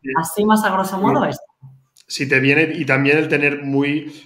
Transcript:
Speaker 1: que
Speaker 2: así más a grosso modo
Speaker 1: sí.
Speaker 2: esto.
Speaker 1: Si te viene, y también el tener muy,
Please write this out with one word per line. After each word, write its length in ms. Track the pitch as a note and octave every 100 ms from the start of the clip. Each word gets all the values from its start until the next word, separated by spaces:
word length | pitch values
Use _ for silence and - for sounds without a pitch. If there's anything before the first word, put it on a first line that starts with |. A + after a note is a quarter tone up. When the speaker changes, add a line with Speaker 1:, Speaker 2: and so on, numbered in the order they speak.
Speaker 1:
que 100 | C3+ C3+
Speaker 2:
así 240 | E3+ -
más 200 | G#3 G#3+
a 60 | G#3
grosso 280 | F#3+ F#3+ F#3+
modo 260 | G#3+ D4+
Speaker 1:
sí. 60 | G3
Speaker 2:
esto. 120 | C3+ - _ - - _ _ _
Speaker 1:
Si 220 | - C3+
te 100 | C3+
viene, 320 | C3+ C#3+ D#3+
y 140 | D#3+ C3
también 320 | C3+ C#3 D3+
el 80 | D3+
tener 380 | D3 C#3+ C#3+
muy, 420 | C#3 C3+ C#3+ D3+ D3 -